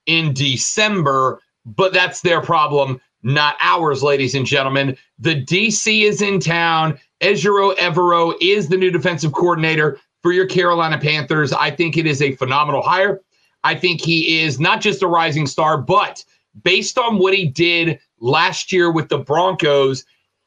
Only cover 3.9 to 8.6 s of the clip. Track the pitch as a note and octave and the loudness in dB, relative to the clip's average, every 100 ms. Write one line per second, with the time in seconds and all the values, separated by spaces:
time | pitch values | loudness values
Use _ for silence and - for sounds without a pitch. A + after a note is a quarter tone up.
3.9 | C3 C#3+ C#3 C3 C#3 A#2+ C#3+ C3+ C#3 C3+ | 0 0 0 0 -2 -2 -2 0 -2 -2
4.9 | B2+ _ - D#3 D3+ B2+ F3 A3 G#3 A3 | -6 _ -6 -4 -4 -2 0 0 -2 0
5.9 | G#3+ G#3 F3+ G3+ F#3+ D#3 E3+ E3+ D#3+ D#3+ | 2 2 0 -2 -2 0 0 0 0 0
6.9 | C3+ _ - F#3 G3+ G3 G3+ G3 F#3 F3 | -4 _ -4 0 0 2 2 2 2 0
7.9 | D#3+ F3+ E3+ E3+ E3 F3 G#3 | 2 2 2 0 0 0 0